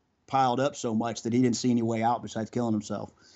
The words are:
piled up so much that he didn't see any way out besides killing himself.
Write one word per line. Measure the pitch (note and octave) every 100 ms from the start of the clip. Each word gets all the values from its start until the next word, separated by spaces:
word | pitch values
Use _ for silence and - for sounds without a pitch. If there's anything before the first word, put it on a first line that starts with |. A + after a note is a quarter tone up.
| _ _ -
piled | C3 B2+ A#2+
up | C#3 -
so | B2
much | A2 A#2 A2+
that | A#2+
he | A#2+
didn't | B2+ A2
see | B2+
any | A#2+
way | A#2 A2+
out | A2+ A#2
besides | G#2+ A2+ G#2+
killing | B2 A#2
himself. | G#2+ G#2 G#2 G#2+ - -